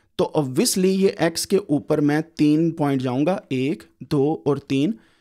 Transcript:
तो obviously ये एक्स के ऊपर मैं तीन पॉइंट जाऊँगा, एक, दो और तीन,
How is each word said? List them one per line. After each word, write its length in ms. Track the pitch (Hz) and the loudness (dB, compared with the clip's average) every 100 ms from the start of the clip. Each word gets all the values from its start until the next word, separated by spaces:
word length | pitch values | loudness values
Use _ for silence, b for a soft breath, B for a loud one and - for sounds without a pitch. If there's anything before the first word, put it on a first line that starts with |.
| b - | b -4
तो 140 | 175 156 | -2 0
obviously 480 | 135 131 247 190 185 | -2 0 0 2 2
ये 300 | 190 190 - | 2 0 2
एक्स 240 | 165 165 - | -2 -2 -2
के 100 | 190 - | -2 0
ऊपर 300 | 147 - 151 | -4 0 0
मैं 220 | 147 151 156 - | 2 0 -2 0
तीन 320 | 151 151 165 | 2 4 0
पॉइंट 300 | 156 143 139 | 0 -2 0
जाऊँगा, 380 | 127 123 151 196 - | -2 -2 -2 -2 -4
एक, 300 | 131 135 - - _ | -4 -2 -4 -10 _
दो 400 | - 147 143 156 147 | -4 0 0 -2 -2
और 120 | 139 | -4
तीन, 360 | - 135 156 226 b b | -2 -2 -2 -4 b b